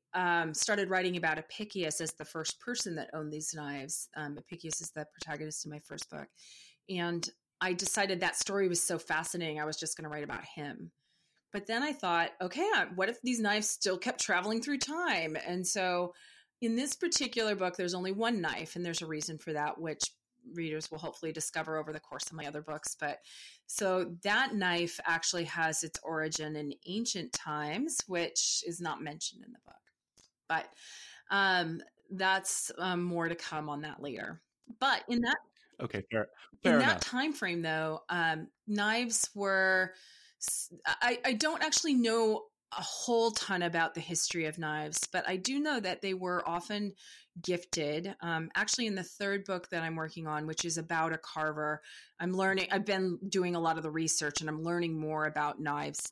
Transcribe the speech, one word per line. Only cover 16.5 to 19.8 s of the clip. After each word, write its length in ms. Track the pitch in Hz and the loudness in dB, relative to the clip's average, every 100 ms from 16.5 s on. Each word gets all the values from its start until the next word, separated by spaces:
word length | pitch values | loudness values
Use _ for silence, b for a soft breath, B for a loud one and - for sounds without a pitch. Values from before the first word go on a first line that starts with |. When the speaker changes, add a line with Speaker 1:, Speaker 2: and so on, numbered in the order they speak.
| - | -4
Speaker 1:
in 160 | 226 233 | 0 2
this 180 | 277 | 0
particular 600 | - 339 - 233 226 214 196 | 0 2 2 0 2 2 2
book, 180 | 180 | 0
there's 200 | 175 175 | 0 -2
only 180 | 180 185 | 0 0
one 300 | 196 226 214 | 2 2 2
knife, 340 | 160 101 160 175 | 0 -2 -6 -4
and 80 | |
there's 160 | 170 165 | -2 -2
a 60 | 160 | -4
reason 320 | 156 156 156 | -4 -4 -6
for 160 | 165 | -4
that, 260 | 151 147 - | 0 0 -2